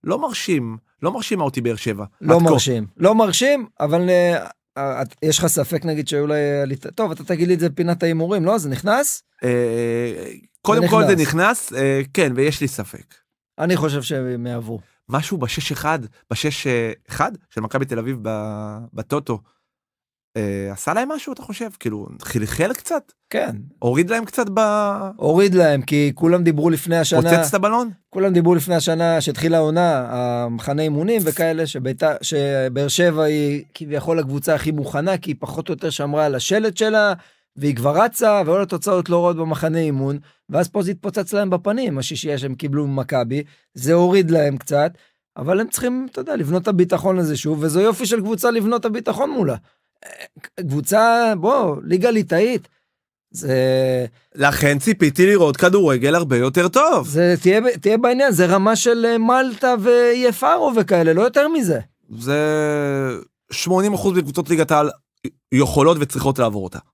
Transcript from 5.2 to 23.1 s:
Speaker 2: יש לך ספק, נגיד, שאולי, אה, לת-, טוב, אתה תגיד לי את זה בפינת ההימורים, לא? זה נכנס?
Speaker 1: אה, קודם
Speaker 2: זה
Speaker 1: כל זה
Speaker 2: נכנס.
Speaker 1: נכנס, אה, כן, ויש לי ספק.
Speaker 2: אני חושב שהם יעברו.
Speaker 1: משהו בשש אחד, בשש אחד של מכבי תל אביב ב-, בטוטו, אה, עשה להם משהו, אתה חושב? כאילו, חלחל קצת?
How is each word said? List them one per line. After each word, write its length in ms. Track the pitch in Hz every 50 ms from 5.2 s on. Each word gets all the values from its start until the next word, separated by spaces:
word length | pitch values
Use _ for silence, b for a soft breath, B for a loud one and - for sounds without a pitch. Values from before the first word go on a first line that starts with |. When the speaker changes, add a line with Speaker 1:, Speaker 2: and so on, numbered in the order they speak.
Speaker 2:
יש 180 | - 156 151 -
לך 80 | 170 165
ספק, 380 | - - 143 - 175 151 -
נגיד, 220 | 165 156 151 147 -
שאולי, 320 | 151 143 147 147 151 151
אה, 260 | 147 143 143 143 143
לת-, 220 | 135 135 127 - -
טוב, 240 | - - 226 185
אתה 120 | 160 - 147
תגיד 240 | - 185 156 170 175
לי 60 | 180
את 60 | 170
זה 100 | 170 170
בפינת 340 | 139 - 175 170 170 175 -
ההימורים, 420 | 170 165 160 160 170 208 202 160
לא? 120 | 175 214 226
זה 120 | 160 143
נכנס? 540 | 131 127 - 196 214 254 285 285 - - _ _ _ _ -
Speaker 1:
אה, 60 | 123 123 123 123 117 113 117 117 117 117 117 120 120 104 78 90 - - - _ _ _ _
קודם 200 | _ - 208 233
Speaker 2:
זה 60 | 175 170
Speaker 1:
כל 180 | - - 160 -
זה 80 | 196
Speaker 2:
נכנס. 60 | 165
Speaker 1:
נכנס, 520 | 156 139 147 160 180 208 247 - - - -
אה, 280 | 131 135 135 135 135 135 135 -
כן, 180 | - 175 143 123
ויש 260 | 127 135 151 143 -
לי 60 | 147 131
ספק. 480 | - - 104 - - - - _ _ _ _ _ _ _ _ _ _ -
Speaker 2:
אני 160 | 156 175 180
חושב 260 | 156 147 156 139 143
שהם 460 | 127 117 156 135 127 127 123 120 120 123
יעברו. 320 | 120 117 113 110 113 107 - _ _ _ _ -
Speaker 1:
משהו 280 | 120 143 156 - 202 170
בשש 340 | 127 113 - - 139 -
אחד, 280 | 151 - - 147 160 156 120 107 b b b b
בשש 360 | 127 - - 151 139 - - 143 123 120 117 113 - _ _ _
אחד 220 | - - 151 277 226 - _ _
של 120 | _ -
מכבי 240 | 107 113 - 131 135
תל 140 | 135 127 117
אביב 180 | 113 123 135 120
ב-, 560 | 104 110 110 107 107 107 104 104 107 107 107 107 117 113 -
בטוטו, 460 | - 110 _ 139 147 139 - 120 101 _ _ _ _ _ _ _ _ _ _ _ _ _ _ _ _ _ _ _ 117
אה, 320 | 107 101 98 98 98 98
עשה 220 | 98 98 - - 151
להם 160 | 214 254 269
משהו, 240 | 311 294 - - 262
אתה 80 | -
חושב? 280 | 262 - 208 - 233 220 202 -
כאילו, 280 | - 117 107 104 101 - - -
חלחל 520 | - - - 117 107 107 - - 160 202 247
קצת? 380 | - - - 339 294 - _